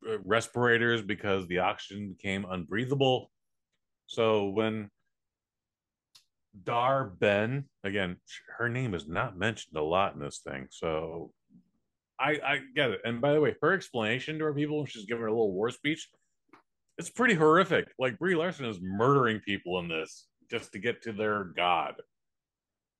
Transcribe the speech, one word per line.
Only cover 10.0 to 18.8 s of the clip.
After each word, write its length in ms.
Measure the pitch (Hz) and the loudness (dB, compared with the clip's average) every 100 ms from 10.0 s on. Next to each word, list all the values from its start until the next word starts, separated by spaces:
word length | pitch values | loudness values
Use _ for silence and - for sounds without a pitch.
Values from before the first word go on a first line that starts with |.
| 98 76 | 2 -2
in 40 | |
this 200 | 71 - | -10 -10
thing, 260 | 71 69 65 | -10 -10 -12
so 600 | - 85 80 80 82 78 _ _ - _ _ _ _ _ - | -8 -4 -4 -4 -10 -12 _ _ -20 _ _ _ _ _ -4
I, 200 | 139 151 | -2 0
I 160 | 135 143 135 131 | -2 -2 -2 0
get 140 | 135 | 0
it. 120 | 117 117 | 0 -4
And 160 | 117 | 0
by 120 | 143 | 2
the 60 | 151 | 4
way, 160 | 139 - | 2 2
her 100 | 151 | 0
explanation 680 | 190 - 120 107 127 131 156 | 0 -2 -2 0 -2 -4 -4
to 60 | 156 | -4
her 80 | |
people 260 | 143 147 151 | -2 -2 -2
when 80 | 135 | -6
she's 180 | 113 101 | -10 -6
giving 160 | 117 | -4
her 80 | 110 | 0
little 240 | 113 107 | 2 0
war 160 | 92 113 | 0 -2
speech, 400 | 123 147 160 - _ _ _ _ - _ _ _ - | -2 -4 -4 -8 _ _ _ _ -20 _ _ _ -12
it's 140 | 170 | -10
pretty 240 | - 247 175 | 2 4 6
horrific. 580 | 156 165 175 131 - - | 8 8 6 2 0 -2
Like, 180 | 127 110 | -2 0
Brie 180 | 180 170 | 0 0
Larson 300 | 175 160 123 | 0 -4 -8
is 140 | 95 | -6